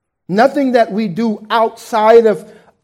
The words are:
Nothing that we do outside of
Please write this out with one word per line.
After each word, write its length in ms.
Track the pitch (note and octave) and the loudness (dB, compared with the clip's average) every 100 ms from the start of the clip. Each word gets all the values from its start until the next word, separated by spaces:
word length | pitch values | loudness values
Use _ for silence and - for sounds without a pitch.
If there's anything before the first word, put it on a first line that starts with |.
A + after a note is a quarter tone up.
| _ _ - | _ _ -6
Nothing 460 | G3 C4 C#4+ C4 | -2 0 0 0
that 180 | A#3+ A3+ | 0 0
we 160 | G3+ G#3+ | -2 -6
do 400 | E3 A#3 G#3 - | -4 -6 -6 -4
outside 800 | A3+ A3+ A3+ - A3 A3 A#3 A3 | -2 -2 -6 -6 -2 4 4 4
of 260 | - - - _ _ | -2 -8 -20 _ _